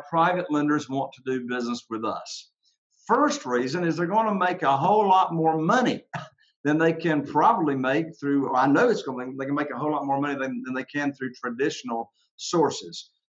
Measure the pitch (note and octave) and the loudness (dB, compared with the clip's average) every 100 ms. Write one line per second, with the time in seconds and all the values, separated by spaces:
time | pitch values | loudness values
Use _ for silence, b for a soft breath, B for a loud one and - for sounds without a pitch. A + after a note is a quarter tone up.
0 | - E3 E3+ F3 E3+ D3 D3 D3 - C3+ | -2 2 2 2 0 0 2 0 0 -4
1 | C3 - C3 C3 B2 B2 A#2+ A#2+ - A2 | -6 -8 -6 -6 -4 -4 -4 -6 -6 -6
2 | A2 G2 - - - _ _ _ _ _ | -4 -6 -10 -14 -16 _ _ _ _ _
3 | - A#3 D4 G3 C3 B2 C3 D#3+ E3+ D#3+ | 0 2 2 0 -2 0 0 0 -2 0
4 | F3 G#3 A3+ G3 F3+ F3 C#3+ C3+ E3 G#3+ | 0 2 2 2 0 0 0 2 4 4
5 | G3+ F#3 F3+ E3+ D#3+ D#3+ D#3+ A#3+ A3 - | 6 4 4 2 2 2 2 4 2 -2
6 | - - - _ _ _ C#3+ D3+ E3 E3 | -6 -12 -12 _ _ _ 0 2 2 2
7 | E3+ D3+ C#3 D3 F3+ F3+ D#3 C3+ C3 C#3+ | 0 0 0 2 4 4 0 0 0 0
8 | D#3+ - C#3+ C#3+ B2+ B2+ C3+ D3 A#3+ G#3 | -2 -6 0 0 2 2 4 4 4 2
9 | - B2 B2+ C3+ C3+ C#3+ D3 B2 D3+ D3 | -2 -8 -8 -8 -4 -2 -4 -4 -2 -2
10 | C#3 C#3 C#3+ C#3 C3+ B2 B2+ C3 C3 D3 | -2 -2 0 -2 -4 -4 -6 -6 -6 -4
11 | C#3+ C#3 C3 B2+ B2 A#2+ C#3+ C#3 B2+ A#2 | -4 -4 -10 -8 -10 -2 -2 -4 -8 -8
12 | A2+ _ _ _ - E3+ C#3 - F2 E2+ | -8 _ _ _ -4 0 0 0 -12 -16
13 | - _ _ | -18 _ _